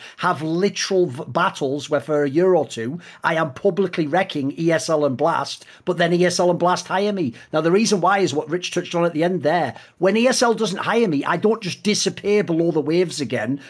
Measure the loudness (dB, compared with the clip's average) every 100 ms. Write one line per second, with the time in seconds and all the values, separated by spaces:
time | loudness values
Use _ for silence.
0 | -20 -4 -2 -2 -2 -2 -2 -2 -2 0
1 | 0 -2 -6 -2 -2 -2 -4 -4 -2 -2
2 | 0 0 0 2 4 4 0 -6 -8 -8
3 | -12 -6 -2 -2 -2 -2 -2 0 -2 -2
4 | 0 0 0 -2 -4 -2 0 0 0 0
5 | 0 2 0 0 -4 -10 -16 -10 -4 0
6 | 2 4 2 2 2 2 2 0 -2 -2
7 | 0 -2 -4 -6 -4 0 2 2 4 2
8 | 2 2 2 -2 -4 -6 -4 -4 -4 0
9 | 0 2 0 0 0 0 0 -6 -16 -2
10 | 2 4 2 4 2 2 -2 -2 0 2
11 | 2 0 0 0 2 0 -4 -4 -2 0
12 | -2 -2 0 2 2 0 0 0 0 0
13 | 0 -4 -4 -4 -2 -4